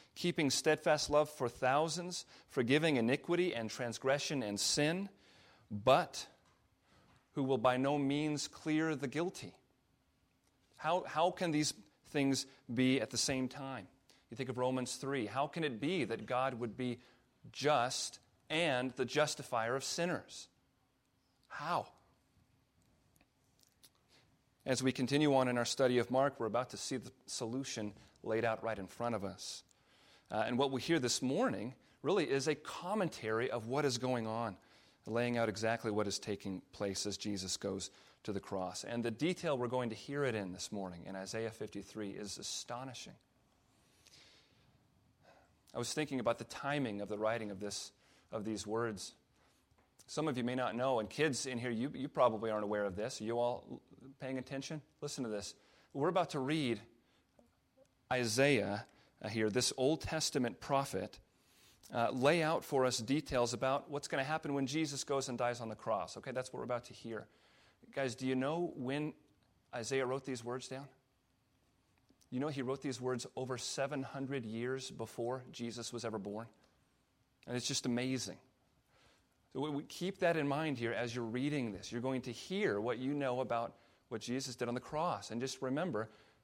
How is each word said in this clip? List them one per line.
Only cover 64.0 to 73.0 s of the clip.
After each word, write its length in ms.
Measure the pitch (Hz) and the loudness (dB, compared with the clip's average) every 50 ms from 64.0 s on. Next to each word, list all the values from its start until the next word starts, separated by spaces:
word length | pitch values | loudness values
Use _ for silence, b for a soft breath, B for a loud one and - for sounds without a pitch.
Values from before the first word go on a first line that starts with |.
| - | -6
gonna 160 | - 165 143 131 | -2 -2 -2 0
happen 300 | 143 156 156 - 151 139 | 0 -2 -2 -2 -2 0
when 140 | 139 135 | 0 0
Jesus 360 | 123 139 160 160 139 143 131 - | 0 0 -2 -2 -2 -2 -6 -2
goes 260 | - 139 139 131 135 | 0 0 0 0 -2
and 80 | 123 | -2
dies 240 | 120 123 120 120 113 | 0 0 0 0 -2
on 80 | 117 113 | -4 -8
the 60 | 107 | -8
cross. 420 | - - 117 107 98 85 - - | -6 -2 0 0 0 0 -4 -8
Okay, 140 | - - 131 | -10 -8 -6
that's 200 | 127 127 123 - | -4 -4 -6 -6
what 80 | - 127 | -6 -8
we're 60 | 123 | -4
about 200 | 117 123 117 - | -2 -2 -4 -4
to 80 | - 104 | -8 -18
hear. 340 | - - 113 113 104 - - b b b b b b b b b b - - - | -12 -10 -8 -8 -8 -8 -12 b b b b b b b b b b -20 -10 -4
Guys, 220 | 143 135 127 110 | -2 -2 -2 -2
do 120 | - 131 | -2 -2
you 80 | 131 131 | 0 2
know 380 | 131 131 139 160 170 175 - - | 2 2 0 0 0 -2 -4 -4
when 380 | - 123 127 139 147 151 156 - - _ _ _ _ _ _ _ _ _ - - | -4 -4 -2 -2 -2 -2 -4 -6 -10 _ _ _ _ _ _ _ _ _ -10 -8
Isaiah 320 | 127 113 113 135 135 135 | -6 -4 0 0 2 2
wrote 200 | 123 131 139 139 | 2 0 -2 -2
these 180 | 143 127 117 113 | -4 -6 -4 -4
words 240 | 120 123 127 - | -6 -6 -6 -6
down? 200 | - 135 135 143 135 - _ _ _ _ _ _ _ _ _ _ _ _ _ _ _ _ _ _ _ _ _ _ _ _ _ _ - | -8 -10 -10 -10 -14 -18 _ _ _ _ _ _ _ _ _ _ _ _ _ _ _ _ _ _ _ _ _ _ _ _ _ _ -8
You 80 | 127 127 | -6 -4
know, 80 | 143 | -4
he 160 | 156 139 139 123 | -4 -4 -4 -2
wrote 180 | 127 139 135 | -2 -4 -2
these 180 | - 135 123 | -2 -6 -6
words 280 | 117 | -2